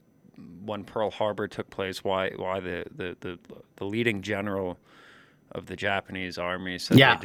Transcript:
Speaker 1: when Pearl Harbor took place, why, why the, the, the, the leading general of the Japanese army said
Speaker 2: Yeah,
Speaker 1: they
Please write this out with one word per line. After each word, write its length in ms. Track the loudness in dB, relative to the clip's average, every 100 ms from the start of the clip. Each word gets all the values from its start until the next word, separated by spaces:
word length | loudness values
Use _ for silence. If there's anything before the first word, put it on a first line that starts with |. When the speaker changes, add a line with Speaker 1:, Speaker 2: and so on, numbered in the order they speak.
| _ _ -20 -20 -20 -14
Speaker 1:
when 200 | -8 -8
Pearl 260 | -6 0 0
Harbor 380 | 2 0 0 -4
took 200 | -4 -8
place, 340 | -4 -4 -2
why, 260 | 0 2 2 -2
why 240 | -4 -2
the, 240 | -4 -6 -8
the, 220 | -8 -8 -6
the, 180 | -10 -10 -14 -20 -20 -10
the 80 |
leading 380 | -4 0 2 0
general 560 | -2 -2 -2 -2 -2 -6 _ -20 -20 -20 -20 _ _
of 140 | -12 -10
the 80 | -4
Japanese 640 | 0 0 -2 -6 -6 -4
army 400 | -4 -2 -4 -6
said 200 | 6 10
Speaker 2:
Yeah, 180 | 10
Speaker 1:
they 60 | 6